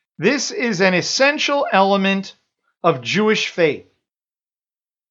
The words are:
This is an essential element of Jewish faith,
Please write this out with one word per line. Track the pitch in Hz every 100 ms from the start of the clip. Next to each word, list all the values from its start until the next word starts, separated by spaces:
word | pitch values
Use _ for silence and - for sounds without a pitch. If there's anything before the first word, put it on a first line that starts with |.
| _ -
This | 170 277 -
is | 208 226 175
an | 190
essential | 180 - - 269 294 - 285 -
element | 190 196 196 190 196 190 - _ _ _ _
of | 175 135
Jewish | 117 151 214 214 -
faith, | - 160 123 - _ _ _ _ _ _ _ _ _ _ _ _